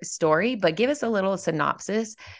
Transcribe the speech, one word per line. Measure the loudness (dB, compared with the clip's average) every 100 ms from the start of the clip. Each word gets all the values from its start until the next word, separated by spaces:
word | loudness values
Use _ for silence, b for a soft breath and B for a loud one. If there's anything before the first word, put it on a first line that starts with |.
story, | -8 0 4 4 2 2
but | 0
give | 2 0
us | 0
a | 0
little | 0 0 0
synopsis | -2 0 0 -2 -2 -4 -4 -10 B B